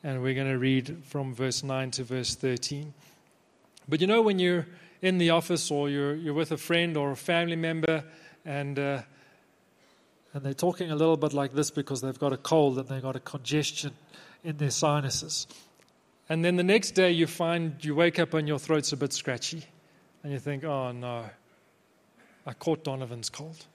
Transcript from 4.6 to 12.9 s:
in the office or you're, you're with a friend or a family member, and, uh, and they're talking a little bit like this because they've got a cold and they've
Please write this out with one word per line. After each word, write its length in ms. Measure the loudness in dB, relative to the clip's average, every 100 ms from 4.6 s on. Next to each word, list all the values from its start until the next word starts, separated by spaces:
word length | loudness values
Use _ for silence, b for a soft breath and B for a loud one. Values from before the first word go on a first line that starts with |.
| -2 B B B
in 160 | 0 4
the 140 | 6
office 380 | 4 4 -2 0
or 200 | 0 0
you're, 260 | 0 0 -2
you're 180 | -2
with 200 | -2 -2
a 40 | -4
friend 380 | 0 2 2 0
or 160 | -2
a 60 | -2
family 400 | 0 2 2 -2
member, 480 | -2 0 0 0 -2 B B B -8
and, 340 | -6 -4 -2
uh, 220 | -2 -2 -6 b b b b _ _ _ _ _ _ _ _
and 100 | -6
they're 100 | -6
talking 360 | 0 0 0 -4
a 60 | 2
little 220 | 4 4
bit 160 | 2
like 200 | 0 0
this 160 | 0 0
because 300 | -2 -4 -4
they've 180 | -4 -2
got 140 | -2
a 60 | -2
cold 420 | 2 4 4 2
and 80 |
they've 140 | -4